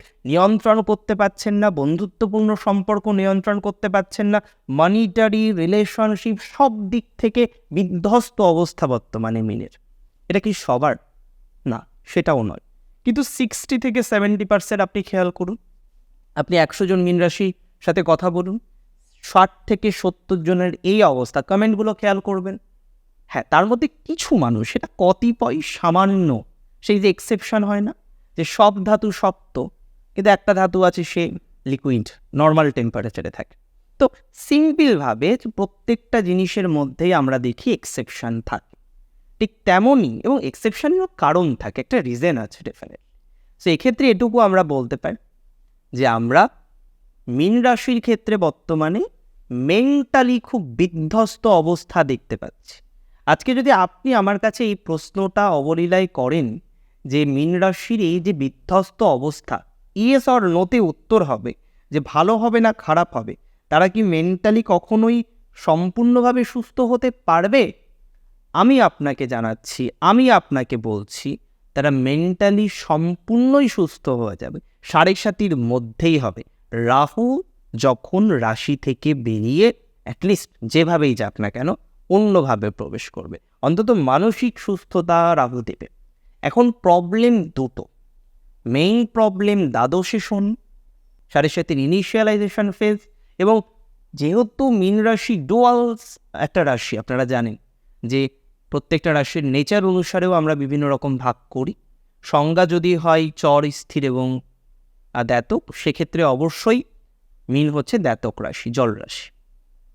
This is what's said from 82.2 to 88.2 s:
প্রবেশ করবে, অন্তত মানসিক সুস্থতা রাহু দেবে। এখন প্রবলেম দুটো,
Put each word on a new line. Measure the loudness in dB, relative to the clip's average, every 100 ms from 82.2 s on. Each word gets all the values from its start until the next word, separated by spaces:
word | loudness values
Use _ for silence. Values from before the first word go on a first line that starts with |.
| 4 4 2 0 -2
প্রবেশ | -6 -10 -12 -12
করবে, | -16 -16 -16 _ _
অন্তত | -2 0 2
মানসিক | 2 2 2 2 0 -4 -6
সুস্থতা | -6 -6 -4 -4 0 2 2 2
রাহু | 0 -4
দেবে। | -10 -12 -16 _ _ _ _ _
এখন | -2 2 2
প্রবলেম | 2 2 2 2 0 2 2
দুটো, | -2 -6 -6 -8 -18 _ _ _